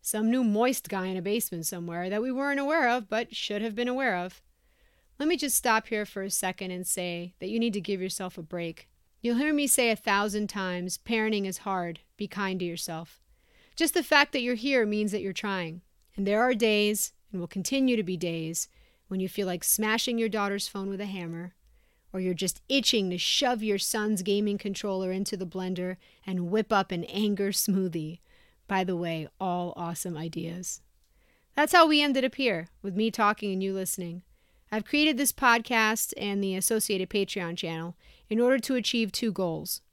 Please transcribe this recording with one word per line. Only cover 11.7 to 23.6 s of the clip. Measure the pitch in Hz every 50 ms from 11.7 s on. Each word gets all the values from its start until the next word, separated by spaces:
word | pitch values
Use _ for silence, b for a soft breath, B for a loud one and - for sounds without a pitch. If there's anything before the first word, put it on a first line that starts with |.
| 196 185 175 170 165 - _ _ _
Be | - 170 170
kind | - 202 202 190 190 185
to | 175
yourself." | 175 170 170 - - 165 160 165 - - _ _ b b b b b b b b b b
Just | - 330 311 -
the | 359 269
fact | - 311 285 294 294
that | - 277
you're | 240 240 247
here | 220 226 277 277 254 226
means | 208 208 208 214 208
that | 190 202
you're | 180 196
trying. | 185 - - 208 196 185 175 160 160 175 _ _ _ _ _ _ _
And | - 196
there | 196 202 214
are | 240 254 254
days, | 214 226 220 214 208 208 208 214 202 - - _ _ _ _
and | - 185
will | 175 170
continue | - 190 180 - 262 269 262 254 247
to | 220 202
be | 165 185
days, | 165 180 170 165 165 160 160 165 - - b b b b b b b b b
when | 190 185
you | 185 185
feel | - - 202 185
like | 175 165 -
smashing | - - - 214 214 214 233 - 262 240 233
your | 226 220
daughter's | 190 214 202 202 202 202 - -
phone | - 202 196 196
with | 196 190
a | 202
hammer, | 202 190 190 175 165 165 165 175 180 _ _ _ - - _ _ _ _ _ _ _
or | - 185
you're | 185 185
just | 175 160 190 185 - - - _
itching | 262 277 240 - - 220 196 185
to | 180 175
shove | - - - - 285 254 254 220